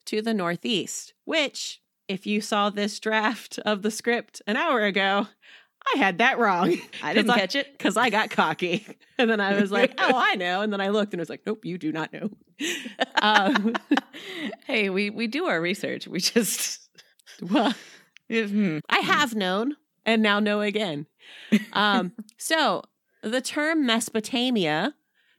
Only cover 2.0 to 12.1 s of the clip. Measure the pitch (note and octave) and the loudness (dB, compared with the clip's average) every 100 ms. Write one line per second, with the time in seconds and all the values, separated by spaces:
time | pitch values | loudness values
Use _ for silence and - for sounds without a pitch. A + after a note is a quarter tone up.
2 | - F#3+ G3+ G#3 G#3 G#3 G#3 G3+ G#3 G#3 | -8 -6 -2 -2 0 0 0 0 -4 -4
3 | A3 A3 G#3+ G#3 - - - G#3+ G#3+ A3 | -2 0 0 -2 -8 -6 -2 0 -2 -2
4 | A#3 A#3 - - - A#3+ E4 A#3+ G#3 F#3+ | -2 -2 -4 -12 -4 -2 2 2 2 2
5 | G3 G3+ G3+ _ - - _ _ - D#4+ | 2 2 0 _ -20 -20 _ _ -2 2
6 | G3 F3+ A#3+ A#3+ A3 F3+ F#3 - - - | 2 4 2 4 2 4 2 0 -4 -8
7 | D3+ G#3 G#3+ A#3 F#3 C#4 C4+ - D4 G3+ | 0 2 4 2 2 -2 -4 -2 -2 2
8 | B3 G#3 G#3 - E3 D#3+ F3+ G#3 - - | 2 2 0 2 0 2 -2 -2 -6 -20
9 | _ - A#3 G#3+ G3 G3+ G3+ G3+ B3+ - | _ 0 2 2 2 2 2 2 2 2
10 | F4+ C4 G#4 E4+ F3 F3+ G#3+ G3+ G3 G#3 | 2 4 2 0 -2 -2 -2 -2 0 0
11 | G#3 F3+ E3 - - A3 E3 F3+ D#3 D#3 | -2 -4 -8 -8 -8 -8 -6 -6 -6 -4
12 | D#3 | -6